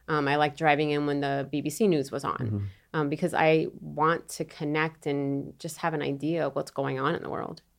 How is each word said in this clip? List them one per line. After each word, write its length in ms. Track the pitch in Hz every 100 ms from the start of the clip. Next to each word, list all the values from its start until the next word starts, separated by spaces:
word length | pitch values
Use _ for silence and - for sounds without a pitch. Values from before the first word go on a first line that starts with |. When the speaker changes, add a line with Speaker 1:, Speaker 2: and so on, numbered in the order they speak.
| -
Speaker 1:
Um, 220 | 156 143
I 80 | 147
liked 220 | 147 143
driving 320 | 160 147 151
in 160 | 147 147
when 140 | 143
the 280 | 143 139 139
B 120 | 147
B 80 | 151
C 180 | - 214
News 240 | 160 139
was 100 | 139
on, 120 | 139 -
Speaker 2:
Mm-hmm. 220 | 117 104 101 - _
Speaker 1:
um, 160 | 160 147
because 240 | 147 175
I 360 | - 160 160 135 -
want 480 | 156 147 156 165 -
to 160 | -
connect 640 | 160 - 151 151 160 156 151
and 520 | 143 139 139 143 -
just 200 | 165 -
have 160 | 170
an 80 | 156
idea 440 | 139 139 147 165 143
of 80 |
what's 160 | 147 147
going 300 | - 139 135
on 140 | 139
in 80 | 170
the 80 | -
world. 320 | - - 165 _